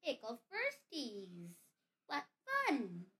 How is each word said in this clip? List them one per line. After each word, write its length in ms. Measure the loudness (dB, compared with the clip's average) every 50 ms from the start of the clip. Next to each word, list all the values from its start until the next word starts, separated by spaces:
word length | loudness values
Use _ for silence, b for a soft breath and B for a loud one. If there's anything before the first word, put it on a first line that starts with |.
| _
Ickle 340 | 0 0 0 0 -6 -6 -6 _ _
firsties! 1080 | -2 0 0 0 0 -2 -14 _ -6 -4 -4 -4 -4 -6 -8 -8 -10 -10 -10 -12 -12 -16 -20 -20 _ _ _ _ _ _ _
What 180 | _ -4 -4 -4 -4 _ _ _ 2 2 4 6 6
fun! 380 | 6 4 4 0 -4 -8 -10 -12 _ _